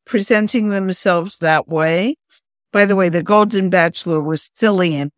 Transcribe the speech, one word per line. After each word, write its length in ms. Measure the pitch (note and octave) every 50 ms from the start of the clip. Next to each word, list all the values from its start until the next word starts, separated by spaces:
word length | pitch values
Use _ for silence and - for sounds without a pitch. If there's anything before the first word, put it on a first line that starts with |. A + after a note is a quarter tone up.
| _
presenting 640 | - - G#3 G3+ - A#3 G#3+ G#3+ G#3 - A#3 G#3+ G#3
themselves 720 | G3+ G3 F#3+ F#3+ F3+ - - G3+ F3 E3+ E3+ G3+ - -
that 280 | E3+ D#3+ D#3 D3+ -
way. 480 | - E3 D#3 D#3 D#3+ E3 F3+ G3+ B3+ D#4+ _ _ _ - - _ _ _ _ _ _
By 140 | - G3+ G3+
the 120 | G3 G3+
way, 120 | F#3+ F#3 F3
The 140 | E3 F3
Golden 480 | D#3+ G3 G#3 G#3 G#3+ G#3 G#3 G3 F#3+ F3+
Bachelor 500 | F#3 F3+ E3 E3 - - - F3 D#3+ D#3
was 300 | C#3+ D#3 D#3+ D3+ - - -
silly 420 | - A3+ G#3+ G3+ F#3 F#3 E3+ D3+
in 140 | C#3+ C#3+ D3 _